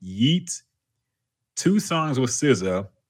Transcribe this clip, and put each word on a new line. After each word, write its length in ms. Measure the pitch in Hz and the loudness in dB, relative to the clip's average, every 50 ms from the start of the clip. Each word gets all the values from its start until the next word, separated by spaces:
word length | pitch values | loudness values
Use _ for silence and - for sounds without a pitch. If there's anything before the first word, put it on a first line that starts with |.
Yeat, 600 | 92 92 92 101 117 143 165 180 175 - - - _ _ _ _ _ _ _ _ _ _ _ _ _ _ _ _ _ _ - | -16 -10 -4 0 2 2 2 2 -2 -4 -12 -14 _ _ _ _ _ _ _ _ _ _ _ _ _ _ _ _ _ _ -8
two 240 | - - 170 196 214 | 0 2 2 2 2
songs 400 | 202 - 170 160 160 156 139 127 | 0 0 -2 -2 -2 0 0 0
with 80 | 131 120 | 0 -2
S 300 | - - 151 147 123 92 | -2 0 2 2 2 2
Z 80 | 92 95 | 2 -2
A, 180 | 90 92 101 - _ _ _ | -2 -2 -4 -6 _ _ _